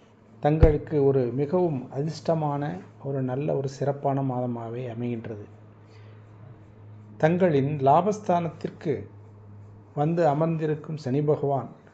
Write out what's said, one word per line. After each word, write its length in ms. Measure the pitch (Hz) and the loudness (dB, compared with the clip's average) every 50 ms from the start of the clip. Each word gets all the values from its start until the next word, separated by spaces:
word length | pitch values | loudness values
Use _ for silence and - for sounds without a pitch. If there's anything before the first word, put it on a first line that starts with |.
| - - - - - - - - | -20 -20 -20 -20 -20 -20 -6 -2
தங்களுக்கு 640 | - 147 156 160 160 160 147 147 - - 160 147 139 | 2 2 6 8 8 8 8 6 0 -2 0 2 4
ஒரு 280 | 139 135 135 123 117 | 4 4 4 2 0
மிகவும் 560 | 117 139 147 143 180 180 180 165 143 123 123 - | 0 -2 -2 0 2 2 2 2 0 -2 -6 -6
அதிர்ஷ்டமான 880 | 131 135 151 165 151 - - 170 165 160 151 147 143 143 147 151 180 190 - - - - - | -6 -4 -4 -4 -4 -4 -2 -2 0 0 0 -2 -2 -2 -4 -6 -6 -8 -12 -16 -18 -12 -8
ஒரு 180 | 139 139 135 | -6 -4 -4
நல்ல 340 | 131 127 127 139 151 160 147 | -2 -2 -2 -2 -2 -2 -2
ஒரு 120 | 139 135 135 | -2 -2 -4
சிறப்பான 540 | - - 135 143 139 139 - 139 135 139 | -4 -4 -2 -2 -2 -2 -2 -2 -2 0
மாதமாகவே 600 | 135 135 123 123 123 123 120 117 117 113 117 127 131 | -2 -2 -2 -2 -4 -4 -4 -6 -8 -8 -8 -8 -8
அமைகின்றது. 600 | 120 110 120 120 120 120 110 113 - 107 101 101 - - - - - - - - - - - - - - - - - - - - - - - - - - - - - - - - - - | -8 -8 -6 -4 -4 -4 -6 -8 -10 -12 -12 -14 -16 -20 -20 -20 -20 -20 -20 -20 -20 -20 -20 -20 -20 -20 -20 -20 -20 -20 -20 -20 -20 -20 -20 -20 -20 -20 -20 -20 -20 -20 -20 -20 -20 -4
தங்களின் 600 | - 156 165 180 175 185 175 147 139 131 143 151 143 | 2 2 2 4 4 4 4 4 4 2 0 0 2
லாபஸ்தானத்திற்கு 1300 | 131 135 147 170 180 214 202 208 - - 175 175 170 160 - - - 180 - - - 160 120 98 101 - - - - - - - - - - - - - - - - - - | 4 6 6 6 4 2 -2 -2 -2 0 0 0 0 -4 -6 -8 -10 -10 -10 -6 -4 -4 -4 -4 -6 -12 -18 -20 -20 -20 -20 -20 -20 -20 -20 -20 -20 -20 -20 -20 -20 -8 -2
வந்து 340 | 147 147 160 170 170 165 147 | 0 0 2 2 2 2 2
அமர்ந்திருக்கும் 680 | 139 151 160 165 165 156 160 156 147 156 - - 156 | 2 2 0 0 0 -2 -2 -2 -2 -4 -6 -8 -10
சனி 260 | - - 127 127 147 | -6 -4 -2 0 0
பகவான் 540 | 147 151 143 - 143 143 139 127 113 - - - - - | 2 2 2 2 2 0 0 -2 -2 -6 -12 -18 -20 -20